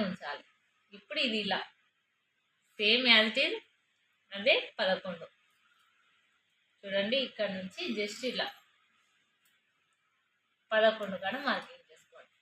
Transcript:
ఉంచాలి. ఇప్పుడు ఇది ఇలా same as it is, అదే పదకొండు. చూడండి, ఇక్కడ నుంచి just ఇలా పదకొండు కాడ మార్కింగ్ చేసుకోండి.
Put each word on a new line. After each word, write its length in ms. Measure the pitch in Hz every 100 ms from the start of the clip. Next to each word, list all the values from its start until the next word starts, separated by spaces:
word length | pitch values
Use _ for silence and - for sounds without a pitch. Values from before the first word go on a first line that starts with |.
| 196
ఉంచాలి. 380 | 180 147 139 - _ _ _ _ 202
ఇప్పుడు 220 | - 302 269
ఇది 120 | 220 196
ఇలా 140 | 180 - _ _ _ _ _ _ _ _ _ _ -
same 260 | 214 240 254 226
as 120 | 220
it 100 | 240
is, 100 | 311 440 - _ _ _ _ _ _
అదే 220 | 196 214 349 - -
పదకొండు. 460 | 196 185 190 170 165 _ _ _ _ _ _ _ _ _ _ _ _ _ _ _
చూడండి, 340 | 202 196 202 262 254
ఇక్కడ 220 | - 202 190
నుంచి 240 | 185 - 349 214
just 260 | 208 - 254
ఇలా 160 | 185 156 - _ _ _ _ _ _ _ _ _ _ _ _ _ _ _ _ _ _ _ _ _
పదకొండు 460 | 220 220 214 202 190
కాడ 120 | 190 254 285
మార్కింగ్ 380 | 196 - - _
చేసుకోండి. 420 | 160 _ 160 - _